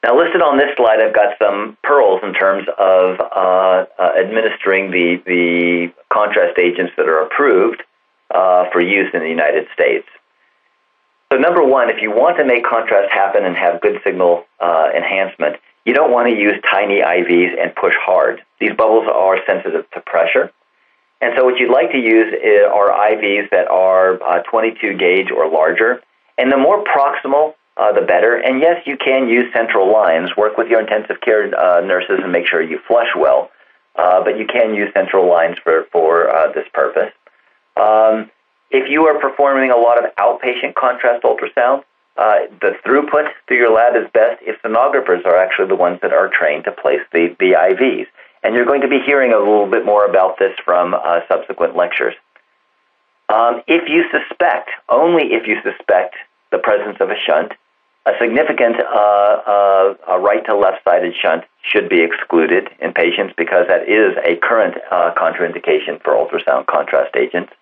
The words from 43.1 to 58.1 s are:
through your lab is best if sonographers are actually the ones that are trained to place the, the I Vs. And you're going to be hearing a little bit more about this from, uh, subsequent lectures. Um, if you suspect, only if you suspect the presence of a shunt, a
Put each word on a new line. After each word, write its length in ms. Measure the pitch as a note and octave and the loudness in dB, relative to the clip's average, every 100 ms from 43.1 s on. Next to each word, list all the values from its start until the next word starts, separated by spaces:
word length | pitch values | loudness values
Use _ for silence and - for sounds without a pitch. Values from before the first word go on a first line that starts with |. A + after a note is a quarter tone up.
| D3 D3 - - | -2 -2 -8 -4
through 100 | B2+ | 0
your 140 | A#2 | 2
lab 240 | A2 A#2 A#2+ | 4 2 0
is 120 | - | -2
best 280 | A2+ A2 - | 0 0 -2
if 180 | - G#2+ | -10 -10
sonographers 640 | A2+ A2 C3+ C#3 - F2 F#2 | -4 0 0 0 -2 -2 2
are 120 | F2 | 2
actually 300 | F#2 - F#2+ | 2 -2 -2
the 80 | F#2+ | 0
ones 220 | F2+ F2+ | 0 -2
that 100 | G2+ | -2
are 160 | C#2+ F#2+ | 0 0
trained 360 | - D#2 D2+ D#2 | 0 -2 -2 -6
to 60 | |
place 300 | - C#2 C#2+ - | -6 -2 -2 -2
the, 240 | E2 E2+ - | -2 -2 0
the 160 | F#2 E2+ | 2 4
I 180 | F2+ | 2
Vs. 340 | F#2 C3 - - _ - _ | 2 0 -2 -10 _ -20 _
And 100 | - | -4
you're 120 | A#2 A#2+ | -2 0
going 160 | C#3 | 0
to 60 | B2+ | 0
be 120 | C#3 | -2
hearing 300 | B2+ C#3 B2+ | 0 0 2
a 60 | A2 | 2
little 260 | G#2 G#2+ G2+ | 2 2 2
bit 200 | A2+ G2 | -2 2
more 200 | G#2 G2+ | 2 2
about 320 | G2+ F#2 - | 2 0 0
this 160 | F#2+ - | -2 -2
from, 300 | - F2+ F2 | -2 0 0
uh, 280 | F#2 D2 E2+ - | -2 -2 -2 -2
subsequent 480 | F#2 - - - E2+ | -6 -4 -4 -4 0
lectures. 380 | F2 - A1+ - _ _ _ _ _ _ _ _ _ _ _ | -2 -2 -4 -6 _ _ _ _ _ _ _ _ _ _ _
Um, 320 | A2 A#2 A#2 - | 0 0 -2 -2
if 220 | E3 E3+ | -2 0
you 140 | D#3+ E3+ | -2 0
suspect, 580 | D#3 - - F3 - - - - | -4 -8 -4 -2 -2 -6 -16 -2
only 440 | B2 E3 E3+ D3 | 0 2 2 0
if 140 | A#2 A2 | -2 -2
you 100 | G#2+ | -4
suspect 520 | G2+ F#2+ - F#2 F#2 - - _ _ | -6 -10 -2 0 0 -10 -20 _ _
the 80 | - | -4
presence 380 | - G#2 G#2 F#2+ | 0 -2 -2 -6
of 100 | - | -4
a 60 | - - | -4 -2
shunt, 280 | D2+ E2+ - _ _ _ _ | -2 -2 -10 _ _ _ _
a 80 | - | -4